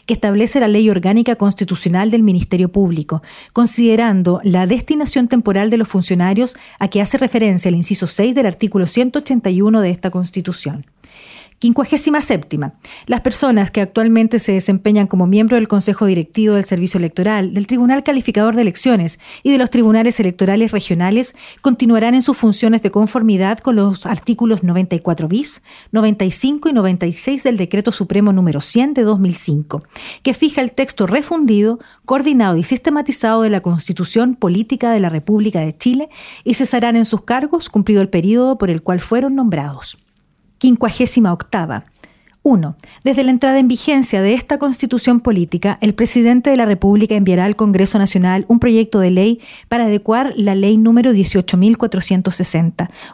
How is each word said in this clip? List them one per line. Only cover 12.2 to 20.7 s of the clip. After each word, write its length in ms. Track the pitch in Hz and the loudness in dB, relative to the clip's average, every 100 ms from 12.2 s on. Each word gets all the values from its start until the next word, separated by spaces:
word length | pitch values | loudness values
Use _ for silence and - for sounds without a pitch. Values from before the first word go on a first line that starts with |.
séptima. 500 | - 185 - 147 143 - - - | 0 -4 -4 -8 -8 -12 -20 -18
Las 160 | - 240 | -6 -4
personas 500 | 254 - 277 214 196 | -2 -2 2 2 0
que 120 | 214 | -2
actualmente 560 | 196 226 226 226 220 220 | -2 0 2 2 2 0
se 140 | - | 0
desempeñan 540 | 190 202 190 208 208 196 | 0 0 0 2 2 2
como 200 | 185 180 | 0 2
miembro 300 | 208 220 240 | 2 2 2
del 120 | 214 | 0
Consejo 380 | 202 208 196 202 | 0 0 0 0
Directivo 480 | 175 156 214 214 | 0 -2 -2 0
del 100 | 202 | 0
Servicio 320 | 190 175 175 180 | 0 -2 -2 -2
Electoral, 560 | 170 - 196 214 190 | -4 -2 -2 -2 -2
del 140 | 202 196 | -4 -2
Tribunal 360 | 247 247 277 | 0 2 0
Calificador 540 | 285 269 233 208 220 226 | 0 -2 -2 0 0 2
de 60 | |
Elecciones 560 | 208 - 262 214 165 - - - | 0 0 0 0 0 -6 -16 -6
y 80 | 277 | 0
de 80 | 269 | 2
los 100 | 240 | 2
Tribunales 500 | 247 220 220 233 226 | 2 4 4 2 0
Electorales 520 | 190 180 196 208 226 | -2 0 0 2 0